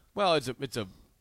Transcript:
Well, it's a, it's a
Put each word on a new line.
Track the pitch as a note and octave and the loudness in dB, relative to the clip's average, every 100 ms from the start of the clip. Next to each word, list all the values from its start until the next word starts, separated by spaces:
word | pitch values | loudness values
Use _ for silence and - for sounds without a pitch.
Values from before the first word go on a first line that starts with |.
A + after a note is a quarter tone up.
| _ G3 | _ 0
Well, | F#3+ D#3 | 2 2
it's | A#2+ | 0
a, | B2 | -6
it's | C3+ B2 | -6 -6
a | F#2+ - - _ | -8 -10 -20 _